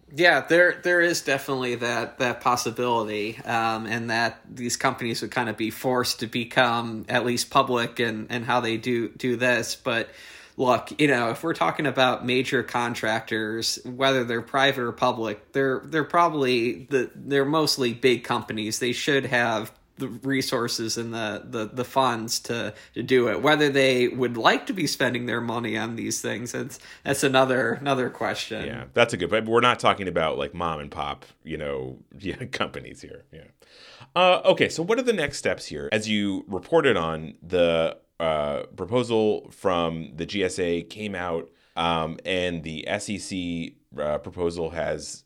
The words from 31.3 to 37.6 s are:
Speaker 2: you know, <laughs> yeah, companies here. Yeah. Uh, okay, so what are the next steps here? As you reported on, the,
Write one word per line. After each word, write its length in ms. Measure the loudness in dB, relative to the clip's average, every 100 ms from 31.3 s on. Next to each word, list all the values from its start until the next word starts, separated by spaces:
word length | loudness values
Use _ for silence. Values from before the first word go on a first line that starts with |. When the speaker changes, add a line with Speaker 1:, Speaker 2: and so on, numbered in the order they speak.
| _
Speaker 2:
you 140 | -10 -8
know, 440 | -6 -6 -8 -12 -18
<laughs> 100 | -12
yeah, 260 | -8 -8
companies 560 | -6 -4 -6 -6 -14 -16
here. 240 | -18 -20 -20
Yeah. 120 | -20 -20 _ _ -20 -20 -20 -6
Uh, 280 | 4 6 6
okay, 240 | 6 4 4
so 140 | 0
what 160 | 0 0
are 40 |
the 120 | 0
next 240 | 0 -2 -2
steps 260 | -2 -2
here? 240 | -4 -8 -2
As 160 | -2 0
you 380 | 0 0 -2 -4
reported 500 | -8 0 4 4 4
on, 380 | 2 -2 -8 -14
the, 540 | -2 4